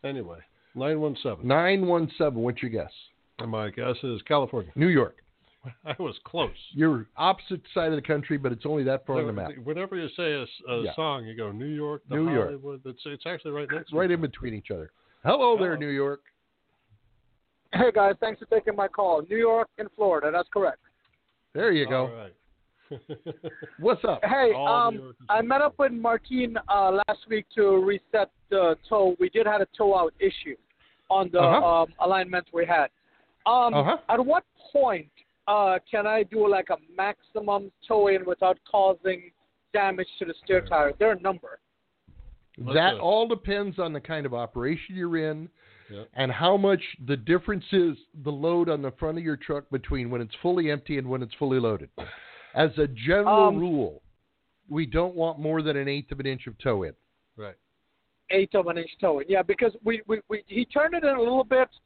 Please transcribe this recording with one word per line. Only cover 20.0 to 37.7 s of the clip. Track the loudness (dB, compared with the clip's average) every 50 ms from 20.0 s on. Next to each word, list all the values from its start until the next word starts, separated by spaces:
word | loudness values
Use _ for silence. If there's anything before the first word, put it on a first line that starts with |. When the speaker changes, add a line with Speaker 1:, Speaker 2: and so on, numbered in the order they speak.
| 2 2 2 2 0 0
Speaker 3:
That's | -2 -2 -4 _
correct. | -2 0 0 0 -2 _ _ _ _ _ _ _ _ _ _ _ _ _ _ _ _
Speaker 2:
There | 0 2 2
you | 2 2 2
Speaker 1:
All | 0 0 -2 -2 -2
Speaker 2:
go. | -6
Speaker 1:
right. | -12 -16 -18 -20 _ _ _ _ _ _ _ _ _ _ _
<laughs> | -16 -16 _ -16 -16 -14 _ -16 -16 _ -14 -16 -14 -14 -20 -20 -14 -2
Speaker 2:
What's | 0 0 0 2 0
up? | -2 -2 0 0
Speaker 3:
Hey, | 0 2 4 4 2 2
Speaker 1:
All | 2 2 2 2 4 2 2
Speaker 3:
um, | 0
Speaker 1:
your | -4 -12 -16 -20 _ -4 -2
Speaker 3:
I | 0 0
met | 2 2 2 2
up | 2 0 2 0
with | 0 0
Martin, | 0 0 0 0 0 0 -2 -4 -2 -2 -2 -2 -4 -8 -2 0
uh, | 2 2 4 4 4 2 2 0
last | -2 -6 -4 -6
week | -6 -6 -6 _ 0
to | 2 4 6 6 6 4
reset | 2 0 -2 _ _ 0 0 0 0 _ _ _ _
the | 2 4 4 4 2 0 -2 0
tow. | 2 4 4 4 4 2
We | 0 0
did | 2 2 2
have | 2 2 0
a | 0 _ _
tow | 0 2 4 4
out | 4 2 0 _ _
issue | -2 -2 -2 -2 -12 -14 -14 -14 _ _ _ _ _ _ _ _ _ _
on | 2 2 2 2
the, | 4 4
Speaker 2:
Uh-huh. | 6 6 6 6 4 4 4 4
Speaker 3:
um, | 2 2 0 -2
alignment | 0 2 2 0 0 -2 -4 -4 -4 _
we | -2 -2 0
had. | 2 4 2 2 0 _ _ _ _ _ _ _ _ _ _ _
Um, | 4 4 6 4 4 4
Speaker 2:
Uh-huh. | 2 2 2 0 -2 0 0
Speaker 3:
at | 0 2 4
what | 2 2 0 _ _ _ _ _ -2
point, | 2 2 2 2 0 -4 -6 _ _ _ _ _ _ _ _ 0
uh, | 2 2 4 4 2 0 _ _
can | -4 -2 0
I | 2 2 0 0
do, | 0 0 2 4 4
like, | 4 2 2 -2
a | -4 -4 _ _ -6
maximum | -4 -4 -4 -4 _ _ _ _ -6 -2 -2 -2 -2 -2 -8